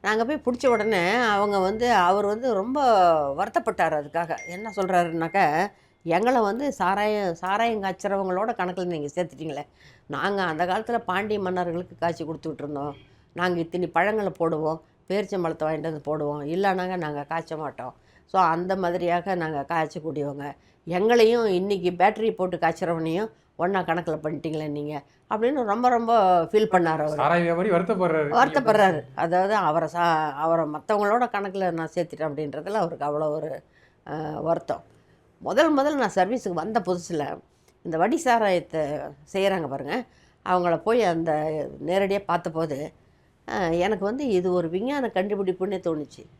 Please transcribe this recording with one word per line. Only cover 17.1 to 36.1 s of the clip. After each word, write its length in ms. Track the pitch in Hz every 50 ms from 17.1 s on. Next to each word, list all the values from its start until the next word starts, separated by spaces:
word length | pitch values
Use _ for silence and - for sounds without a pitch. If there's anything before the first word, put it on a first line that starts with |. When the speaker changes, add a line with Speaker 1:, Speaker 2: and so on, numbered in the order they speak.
| 147 143 143 _
Speaker 1:
காய்ச்ச 280 | 165 165 160 - 160
மாட்டோம். 380 | 151 156 139 123 - 120 127 - _ _ _ _ _ _
So 140 | _ - 190
அந்த 360 | 185 160 165 170 175 185 190
மாதிரியாக 580 | 190 185 175 170 185 185 175 170 175 170 196 190
நாங்க 260 | 175 165 156 160 143 139 -
காய்ச்சக்கூடியவங்க, 800 | 170 165 160 151 - 175 151 160 143 151 143 143 139 143 139 143 139 _ _ _ _ _ _
எங்களையும் 600 | 165 170 180 202 226 240 240 226 220 233 240 226
இன்னைக்கு 440 | 214 185 180 185 202 202 190 175 180
பேட்டரி 440 | 180 170 180 202 202 202 220 226 220
போட்டு 220 | - 190 185 175
காய்ச்சறவனையும் 720 | 165 - 165 165 - 190 165 170 165 165 160 160 185 220 220 - _ _ _ _
ஒண்ணா 240 | - 160 180 202 185
கணக்குல 360 | 175 170 160 175 170 170 156 151
பண்ணிட்டீங்களே 460 | 147 156 156 147 - 165 156 156 156 151
நீங்க" 320 | 147 147 147 147 151 143 - _ _ _ _ _
அப்படின்னு 320 | 214 214 226 247 294 285
ரொம்ப, 260 | 240 208 202 233 247 247
ரொம்ப 240 | 247 233 233 226 233 226 196 185 180 175
ஃபீல் 280 | 165 160 - 214 220 214
பண்ணாரு 320 | 196 180 170 165 160 156
அவரு. 140 | 151 151 156
Speaker 2:
சாராய 260 | 151 131 151 170 175
வியாபாரி 280 | 170 170 170 165 185 220
வருத்தப்படுறாரு. 600 | 180 170 180 180 226 185 180 170 160 160 151 143
Speaker 1:
வருத்தப்படுறாரு. 720 | 151 220 254 269 311 285 254 226 208 214 202 190 165 151 131 - -
அதாவது 400 | - 147 170 170 180 190 196 214
அவரை 340 | 208 185 156 151 165 165 156
சா-, 400 | 165 170 175 170 165 156 156 151
அவரை 320 | 135 139 156 165 165 165 160
மத்தவங்களோட 600 | 151 151 151 - - 220 202 208 202 214 240 247 226
கணக்குல 420 | - 202 196 196 185 196 190 180
நான் 220 | 165 165 160 160 -
சேர்த்துட்டேன் 340 | 175 175 170 - 143 156 156
அப்படின்றதுல 440 | 143 147 156 147 135 147 151 196
அவருக்கு 340 | 208 220 185 165 165 - 143
அவ்வளோ 220 | 143 147 151 156 151
ஒரு, 320 | 147 160 156 156 139 - _ _ _ _ _ _ _ _ _
அ, 100 | - 147 156 156 151 156 151
வருத்தம். 420 | 151 160 170 - - - 127 80 - _ _ _ _ _ _ _ _ _ _ _
முதல் 300 | - - 185 240 311 320
முதல் 240 | 302 269 269 294 302
நான் 180 | 277 247 196